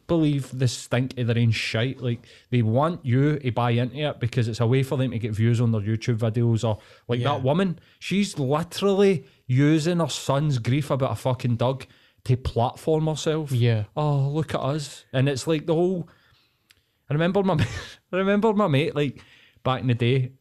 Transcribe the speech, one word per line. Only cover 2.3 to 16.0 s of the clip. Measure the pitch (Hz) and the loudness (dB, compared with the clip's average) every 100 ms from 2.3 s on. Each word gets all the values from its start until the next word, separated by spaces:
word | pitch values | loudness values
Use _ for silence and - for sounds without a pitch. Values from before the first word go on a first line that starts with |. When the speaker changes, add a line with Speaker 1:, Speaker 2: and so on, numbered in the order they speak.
| - - | -20 -2
Speaker 1:
they | 123 | 0
want | 110 123 160 180 | 2 2 0 -2
you | 131 127 147 151 | 0 2 2 0
to | 127 | -2
buy | 113 120 | 0 0
into | 117 123 135 147 | 0 -2 -4 -6
it | - | -4
because | 120 131 113 | -4 -2 -2
it's | 107 | 0
a | 117 | 2
way | 135 | 2
for | 135 127 | 0 -2
them | 131 | -2
to | 110 | -2
get | 110 | -4
views | 104 117 117 | 0 2 2
on | 117 | 2
their | 110 | 0
YouTube | 101 110 - 113 | -2 -4 -2 -2
videos | 117 117 117 113 117 | -2 0 0 2 0
or, | 101 - - - | -4 -8 -20 -6
like, | 123 | -2
Speaker 2:
Yeah. | 135 | 0
Speaker 1:
that | 143 | 0
woman, | 131 165 196 - _ _ | 0 0 0 -4 _ _
she's | - 190 202 151 | -4 -2 -2 -2
literally | 131 147 170 - 196 190 202 180 - _ - | -2 -2 -2 -2 0 4 4 2 -4 _ -2
using | 127 147 160 160 175 | 2 4 4 2 0
her | 151 | -2
son's | - - 139 151 127 | -4 -2 0 0 0
grief | 113 139 131 | 0 0 0
about | 135 127 | -2 -2
a | 113 | -2
fucking | 131 120 123 117 | -2 -2 -2 0
dog | 127 135 - - _ _ | 0 -2 -10 -20 _ _
to | - 123 | -2 0
platform | - 117 123 - 165 156 156 | 0 0 0 -2 0 0 0
herself. | 143 165 156 143 | -2 -2 -2 -2
Speaker 2:
Yeah. | 123 120 110 104 | 2 2 2 -2
Speaker 1:
"Oh, | 151 151 143 139 | -2 0 2 0
look | 156 - | -2 -2
at | - | -2
us." | 131 151 139 - _ | -2 -4 -6 -16 _
And | 131 139 | 0 0
it's | 131 165 | 0 -2
like | 156 160 | -2 0
the | |
whole, | 160 180 180 | 0 0 -2